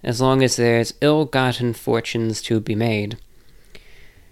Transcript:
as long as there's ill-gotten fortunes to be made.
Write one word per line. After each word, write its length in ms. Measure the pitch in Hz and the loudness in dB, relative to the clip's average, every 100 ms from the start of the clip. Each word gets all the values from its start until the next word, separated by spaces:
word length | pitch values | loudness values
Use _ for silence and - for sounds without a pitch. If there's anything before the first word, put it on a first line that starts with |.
as 180 | - 117 | -6 0
long 220 | 131 135 | 2 4
as 140 | 131 - | 2 2
there's 360 | 120 117 113 - | 2 2 0 0
ill-gotten 720 | 147 151 151 135 131 120 123 | 2 2 2 0 0 0 -2
fortunes 720 | 113 - 117 - 117 113 107 | -4 -2 -2 -2 -2 -2 -4
to 160 | - 113 | -2 -2
be 160 | 104 107 | 0 -2
made. 420 | 113 107 104 110 - - - - - - - - - - - | 0 -2 -4 -10 -16 -20 -20 -20 -20 -20 -20 -20 -20 -20 -20